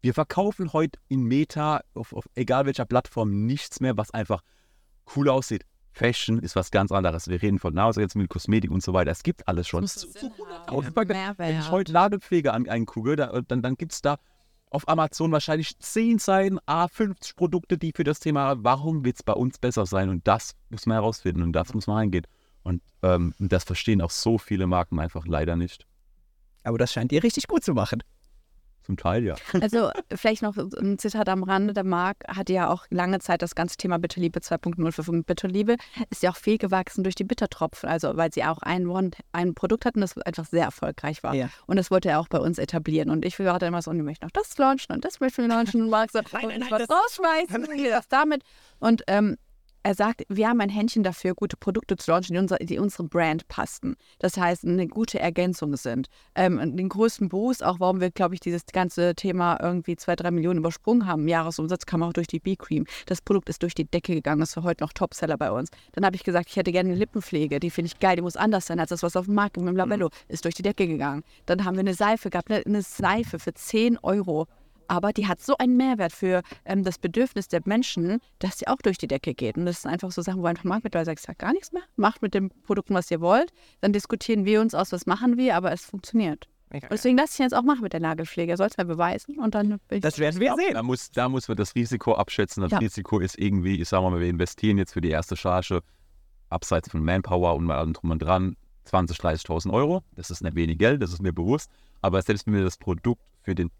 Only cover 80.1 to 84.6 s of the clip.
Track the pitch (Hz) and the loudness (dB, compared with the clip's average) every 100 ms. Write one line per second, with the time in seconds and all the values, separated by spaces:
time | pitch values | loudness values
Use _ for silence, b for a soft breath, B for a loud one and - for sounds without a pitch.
80.1 | 180 175 185 170 170 190 208 226 170 160 | -6 -4 -2 -2 -2 -2 -2 -2 -2 -2
81.1 | 151 - - 190 339 - 349 - - 208 | -6 -10 -8 -2 -2 -2 -10 -8 0 0
82.1 | - 208 196 190 _ - 202 - 190 175 | 0 -2 0 -2 _ -2 -2 0 -2 0
83.1 | 170 170 220 339 b b b 208 202 - | -2 4 4 4 b b b 0 0 -2
84.1 | 226 - 220 196 214 | -6 0 0 4 4